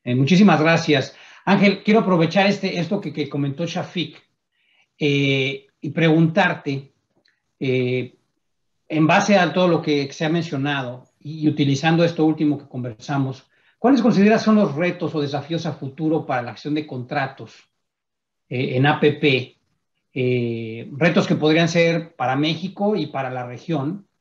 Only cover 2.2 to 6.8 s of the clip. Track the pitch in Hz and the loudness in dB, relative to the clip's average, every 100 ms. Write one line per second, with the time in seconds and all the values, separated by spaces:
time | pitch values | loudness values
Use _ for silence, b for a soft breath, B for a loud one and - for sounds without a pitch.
2.2 | 160 202 196 196 190 175 160 202 160 147 | 2 2 2 0 -4 -4 -4 -4 -6 -8
3.2 | 143 143 143 135 165 180 151 185 156 - | -6 -4 -4 -4 -6 -6 -6 -6 -8 -10
4.2 | _ _ _ _ _ _ _ _ 147 143 | _ _ _ _ _ _ _ _ 0 0
5.2 | 139 135 135 135 - _ 156 160 165 156 | 0 0 -2 -6 -14 _ -8 0 2 4
6.2 | 160 180 180 165 147 139 | 4 2 0 -2 -6 -8